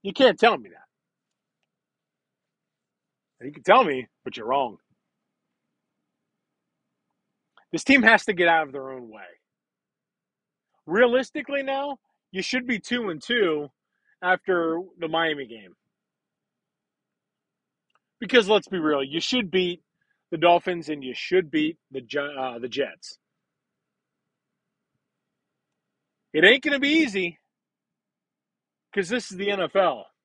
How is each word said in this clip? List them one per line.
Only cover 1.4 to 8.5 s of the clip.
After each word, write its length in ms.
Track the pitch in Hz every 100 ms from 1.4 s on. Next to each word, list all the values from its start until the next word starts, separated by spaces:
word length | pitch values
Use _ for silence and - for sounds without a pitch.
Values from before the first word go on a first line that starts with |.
| _ _ _ _ _ _ _ _ _ _ _ _ _ _ _ _ _ _ _ _ 127
You 60 |
can 120 | 151
tell 200 | 170 226
me, 240 | 202 131 117 _
but 140 | 131 120
you're 80 | 113
wrong. 300 | 139 123 98 _ _ _ _ _ _ _ _ _ _ _ _ _ _ _ _ _ _ _ _ _ _ _ _ _ _ _ _ _
This 120 | 165
team 200 | - 269
has 220 | 220 220 -
to 80 |
get 140 | 180
out 200 | 170